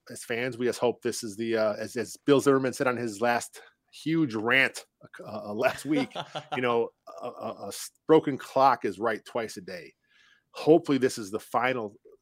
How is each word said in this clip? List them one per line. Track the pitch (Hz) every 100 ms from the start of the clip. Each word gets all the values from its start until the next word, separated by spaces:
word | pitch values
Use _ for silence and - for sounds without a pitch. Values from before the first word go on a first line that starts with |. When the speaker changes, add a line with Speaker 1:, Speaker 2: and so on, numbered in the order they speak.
| -
Speaker 1:
as | 117
fans, | - 117 131 117
we | 120
just | -
hope | 123 110
this | 120 110
is | 117 98
the, | 113 110
uh, | 107 104
as, | 107 120
as | 104 - -
Bill | 139
Zimmerman | 143 135 131
said | 117 131
on | 120
his | 117 101
last | 120 117 - - - _ _
huge | - 151 165 151
rant, | 110 113 127 127 - - _ - -
uh, | - 107 104
uh, |
last | 107 131 -
week, | 135 151 131 175 -
Speaker 2:
<laughs> | 151 - 143
Speaker 1:
you |
know, | 123 117 117 _ - -
a, | 165
a, | 170 123 101
a | 101
s-, | - - _ -
broken | 156 151 131
clock | - 135 135 123 113
is | 92
right | 113 107 -
twice | - 110 101
a |
day. | 90 90 - _ _ _ _ _ _
Hopefully | - - 170 - 135
this | 123 -
is | 101
the | 107
final | - 127 123 127 104 104 - -